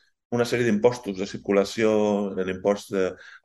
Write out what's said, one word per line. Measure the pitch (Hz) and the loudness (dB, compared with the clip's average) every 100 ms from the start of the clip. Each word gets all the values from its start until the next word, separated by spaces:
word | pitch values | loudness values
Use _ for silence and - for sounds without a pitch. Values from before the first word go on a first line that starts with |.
| _ _ _ 120 | _ _ _ -2
una | |
sèrie | 117 120 120 | 0 0 2
d'impostos | 104 120 120 101 92 | 4 4 2 -6 -6
de | 98 | -8
circulació, | - - 101 98 - 110 107 104 101 101 95 | -6 0 2 2 0 2 2 2 0 -2 -4
de | |
l'impost | 92 92 101 101 - | -4 -2 0 -2 -2
de, | 98 92 90 - - | -2 -2 -4 -16 -8